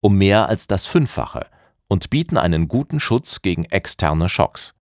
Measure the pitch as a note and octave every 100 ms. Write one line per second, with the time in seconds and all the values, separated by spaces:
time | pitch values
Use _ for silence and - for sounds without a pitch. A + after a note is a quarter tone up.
0 | G#2+ G2 G2 G#2 A2 G#2+ - G2 - F3
1 | C#3 - A#1 - - _ _ _ _ F#2+
2 | - D3+ E3 D#3 E2+ D#2+ E2 B2 - D3+
3 | - A#2 - - G2 E2 E2 F#2+ - -
4 | D#2+ D#2 F2 - - - - _